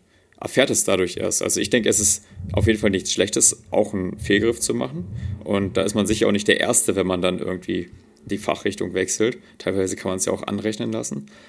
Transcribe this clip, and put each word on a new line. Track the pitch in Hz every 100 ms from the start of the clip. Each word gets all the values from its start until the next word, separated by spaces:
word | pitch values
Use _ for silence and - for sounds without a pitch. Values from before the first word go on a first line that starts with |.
| _ _ _ -
erfährt | - - -
es | 104
dadurch | - 95 90 -
erst. | 98 -
Also | - -
ich | -
denke, | 123 -
es | 107
ist | 101 - - - -
auf | 104 110
jeden | 107
Fall | 107
nichts | 95 -
Schlechtes, | - 98 - - - -
auch | 101 110
einen | 98 92 -
Fehlgriff | - 101 113 117
zu | -
machen | 120 131 156 175 - - -
und | - 101 98 92
da |
ist | 87 107
man | 101
sicher | 104 107
auch |
nicht | 101 104
der | -
Erste, | 92 120 - 95
wenn | 92
man | 90
dann | 90 90
irgendwie | - 92 - 90 87 - - _ -
die | 101
Fachrichtung | - - 104 92 92
wechselt. | 92 92 - 110 127 - -
Teilweise | - 95 95 95
kann | 98
man's | 92 95
ja |
auch | 95
anrechnen | - 101 107 110 113
lassen. | 110 - - - -